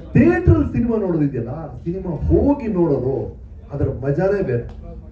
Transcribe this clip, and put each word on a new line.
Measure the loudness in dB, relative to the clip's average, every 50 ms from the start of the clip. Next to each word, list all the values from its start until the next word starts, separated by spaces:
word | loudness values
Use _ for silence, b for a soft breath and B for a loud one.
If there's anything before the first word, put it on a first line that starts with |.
| -8 0 4
ಥಿಯೇಟರ್ | 6 6 6 6 4 6 4 4
ಅಲ್ಲಿ | 4 4 0 0
ಸಿನಿಮಾ | 0 0 2 2 0
ನೋಡೋದಿದೆಯಲ್ಲ, | 0 0 0 0 0 0 -2 -4 -6 -6 -8 -10 -10 -12 -12 -10 -8
ಸಿನಿಮಾ | -6 -6 -6 -4 -6
ಹೋಗಿ | -6 -4 0 4 4 4 4 4 2 0 -2 -4
ನೋಡೋದು, | 0 2 2 2 2 0 0 -2 -2 -2 -4 -6 -10 -14 -16 -18 -18 -18 -16 -10
ಅದರ | -6 -4 -2 -2 -2 -2 -2
ಮಜಾನೇ | -2 0 2 2 2 2 0 0
ಬೇರೆ. | 0 -2 -4 -4 -6 -12 -14 -14 -14 -14 -16 -16 -18